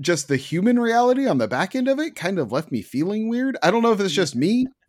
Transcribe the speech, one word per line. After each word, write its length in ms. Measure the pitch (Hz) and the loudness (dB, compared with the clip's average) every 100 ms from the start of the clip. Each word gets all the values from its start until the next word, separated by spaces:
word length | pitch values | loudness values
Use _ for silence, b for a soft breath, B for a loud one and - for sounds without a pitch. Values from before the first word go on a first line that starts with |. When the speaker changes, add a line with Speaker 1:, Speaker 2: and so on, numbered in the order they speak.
Speaker 1:
just 260 | 143 165 - | -2 -2 0
the 100 | 135 | -2
human 420 | - 160 214 240 | -2 0 2 2
reality 480 | 233 233 247 254 262 | 2 2 4 2 2
on 100 | 139 | 0
the 100 | 110 | 0
back 280 | 127 185 262 | -2 -2 -2
end 120 | 254 | 0
of 120 | 269 | 0
it 160 | 311 - | -2 -6
kind 240 | 175 190 | -4 -4
of 120 | 117 | -2
left 200 | 127 160 | -4 -4
me 100 | 120 | -6
feeling 480 | - 127 170 214 220 | -6 -4 -2 -2 -2
weird. 280 | 240 262 247 | -2 -2 0
I 80 | 165 | 2
don't 120 | 226 | 2
know 80 | 233 | 2
if 80 | 214 | 2
it's 140 | 196 | 0
Speaker 2:
Mm. 20 | 196 | 0
Speaker 1:
just 200 | 170 117 | -2 0
me. 300 | 160 240 254 _ | 0 2 -2 _